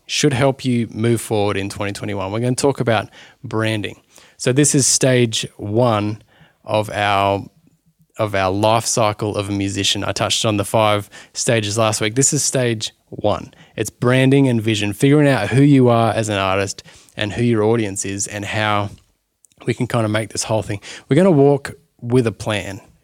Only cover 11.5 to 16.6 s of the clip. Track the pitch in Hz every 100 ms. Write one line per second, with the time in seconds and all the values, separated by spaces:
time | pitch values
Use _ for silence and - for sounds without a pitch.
11.5 | 117 101 110 110 107 107 117 135 147 -
12.5 | 135 123 113 - _ - - 104 90 120
13.5 | - - - 110 - 120 127 131 139 135
14.5 | 117 107 104 101 101 139 147 143 131 104
15.5 | 135 143 139 120 117 113 110 107 101 95
16.5 | 95